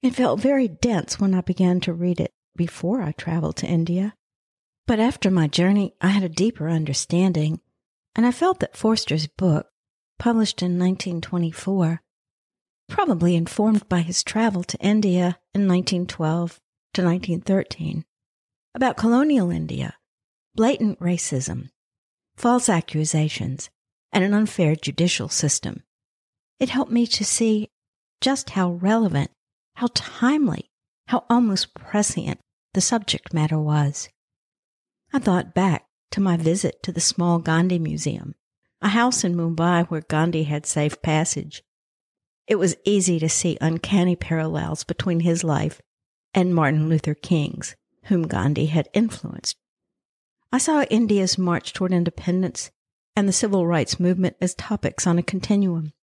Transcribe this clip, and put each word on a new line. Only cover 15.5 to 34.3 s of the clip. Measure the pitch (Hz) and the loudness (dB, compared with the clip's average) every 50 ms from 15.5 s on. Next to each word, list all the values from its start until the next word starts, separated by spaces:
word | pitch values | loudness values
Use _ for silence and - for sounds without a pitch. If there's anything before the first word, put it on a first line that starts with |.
| _ | _
in | 196 202 | 0 2
nineteen | 190 180 180 180 - - 175 180 | 4 2 2 2 0 -2 -2 -4
twelve | 180 - - 165 156 156 170 170 170 - _ _ _ _ _ _ _ _ | -6 -6 -4 -2 -2 0 0 -2 -4 -6 _ _ _ _ _ _ _ _
to | - 180 | 0 2
nineteen | 175 170 185 180 - 170 165 | 2 2 0 -2 -4 -6 -6
thirteen, | 202 - 190 196 - - - - 160 156 - 160 156 _ _ _ _ _ _ _ _ _ _ _ _ _ _ | 0 0 0 0 0 -4 -8 -8 -6 -6 -6 -6 -8 _ _ _ _ _ _ _ _ _ _ _ _ _ _
about | 240 254 254 - | 0 0 0 0
colonial | - - 226 233 247 285 311 294 254 185 175 | 2 2 4 4 4 4 4 4 2 2 0
India, | 170 165 156 156 - 135 135 - - _ _ _ _ _ _ _ _ _ _ _ _ | -2 -4 -4 -6 -6 -6 -6 -8 -8 _ _ _ _ _ _ _ _ _ _ _ _
blatant | - 220 240 285 - 233 214 190 - | 2 2 2 2 2 0 -2 -2 -2
racism, | 175 175 180 170 - - - 131 131 - - 120 - 131 _ _ _ _ _ _ _ _ _ _ _ _ _ | -2 -2 -2 -2 -2 -4 -4 -4 -4 -4 -8 -8 -10 -14 _ _ _ _ _ _ _ _ _ _ _ _ _
false | - - 240 240 247 240 - | -2 0 2 2 2 2 2
accusations, | 202 170 - - - 151 156 156 - 156 151 156 - - 107 - 131 - - - _ _ _ _ _ _ _ _ - | 0 0 0 -2 -4 -4 -2 0 0 0 0 0 -2 -4 -6 -6 -6 -8 -12 -16 _ _ _ _ _ _ _ _ 0
and | 185 185 | 0 2
an | 196 208 | 2 2
unfair | 208 214 208 - - 180 151 156 | 2 0 0 0 0 2 2 2
judicial | 160 - - 135 - 165 175 - - - 151 | 0 -4 -8 -2 0 0 0 0 -2 -4 -4
system. | - - - 151 - - - - - - - _ _ _ _ _ _ _ _ _ _ _ _ _ _ _ | -4 -2 0 0 -2 -2 -4 -8 -12 -12 -16 _ _ _ _ _ _ _ _ _ _ _ _ _ _ _
It | 269 254 | -4 -2
helped | - 254 277 - 233 | 0 -2 -2 0 0
me | 233 240 | 0 0
to | 233 - - 214 | 0 -2 -4 -2
see | - - - 233 226 220 214 214 - _ _ _ _ _ _ _ _ _ _ | -2 -2 0 2 2 0 0 -2 -6 _ _ _ _ _ _ _ _ _ _
just | - 262 277 269 - - | -2 -2 -2 -2 -4 -6
how | - 196 185 175 175 | -2 -2 0 0 -2
relevant, | 175 180 196 220 226 226 196 165 143 - - _ _ _ _ _ _ _ _ _ | 0 0 2 2 2 2 2 0 0 -2 -4 _ _ _ _ _ _ _ _ _
how | - 247 240 _ | -4 -4 -4 _
timely, | - - - - - - 247 294 302 294 220 - - - _ _ _ _ _ _ _ _ | -4 -8 -8 -6 0 0 2 2 2 2 0 -2 -4 -8 _ _ _ _ _ _ _ _
how | - - 254 - _ | -2 -2 -2 0 _
almost | 233 240 247 220 196 185 - - _ | 2 4 4 2 2 0 -4 -6 _
prescient | - - - - 208 208 - - - - - - - _ _ _ _ _ _ _ | -20 -18 -4 -2 0 0 0 -2 -4 -6 -6 -8 -8 _ _ _ _ _ _ _
the | 196 180 | -2 0
subject | - 247 226 202 - - - _ - - | 0 0 -2 -2 -4 -6 -6 _ -4 -2
matter | 160 151 156 156 156 | 0 0 0 0 0
was. | 151 151 151 151 147 143 147 - - - _ _ _ _ | 0 0 2 2 2 0 -2 -6 -12 -16 _ _ _ _